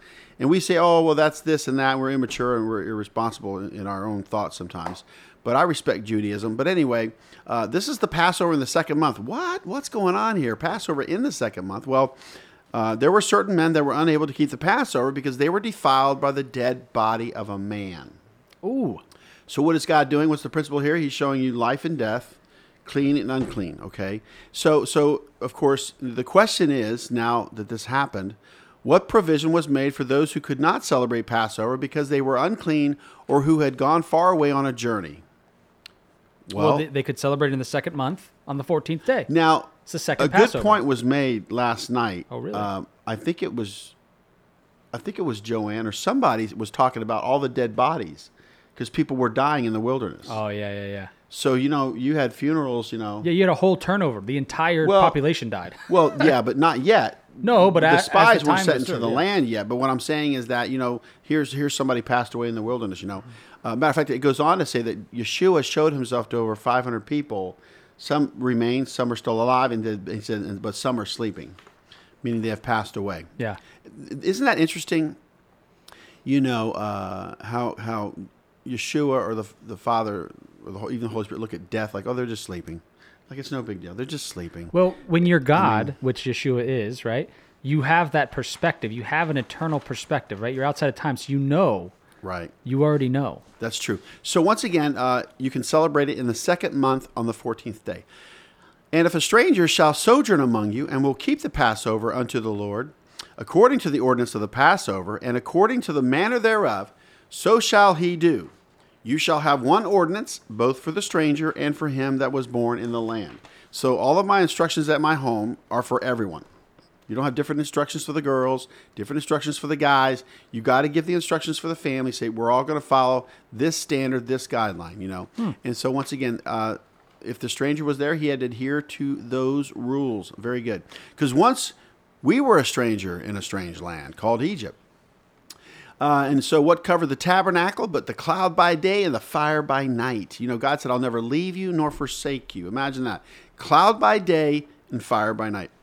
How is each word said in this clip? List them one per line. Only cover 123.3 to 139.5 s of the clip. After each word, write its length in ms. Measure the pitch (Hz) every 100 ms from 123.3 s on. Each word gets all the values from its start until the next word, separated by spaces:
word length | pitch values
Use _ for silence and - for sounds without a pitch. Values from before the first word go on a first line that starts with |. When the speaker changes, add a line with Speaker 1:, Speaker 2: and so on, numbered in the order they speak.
| - _
Speaker 1:
this 240 | 110 156 160
standard, 500 | - 143 135 131 120
this 200 | 131 -
guideline," 540 | 120 107 87 82 104
you 60 | 95
know? 200 | 92 92 -
Speaker 2:
Hmm. 140 | 220 123
Speaker 1:
And 140 | 127 117
so 140 | 131
once 220 | 135 131
again, 280 | 139 127 117 -
uh, 300 | 113 110 - _ _ _ _
if 180 | - -
the 100 | 120
stranger 340 | - 139 151
was 140 | 147 135
there, 160 | 143
he 140 | 160 147
had 120 | 139
to 60 | 127
adhere 340 | 117 131 147
to 360 | 147 - 139 139
those 540 | 117 127 131 139 135 -
rules. 560 | 120 139 135 107 87 -
Very 240 | 113 123
good. 200 | 117 95 - - - -
'Cause 180 | 143
once 400 | 131 226 262 - - _ _ _ _
we 180 | 131 240
were 160 | 269 185
a 60 |
stranger 560 | 127 - 120 104 95 87
in 160 | - 101
a 60 |
strange 400 | - 98 87 82
land 340 | 87 80 69 -
called 260 | 110 117
Egypt. 340 | 156 190 95 - _ _ _ _ _ _ _ - - - - -
Uh, 260 | 147 143 139
and 140 | 139
so 180 | - 156
what 220 | 147 170
covered 240 | 175 175 156
the 100 | 135
tabernacle 680 | 175 180 190 175 180 202 233
but 200 | 147 -
the 80 |
cloud 420 | - - 175 185 170
by 180 | 175
day 300 | 165 185 202
and 100 | 185
the 60 | 117
fire 420 | - 151 151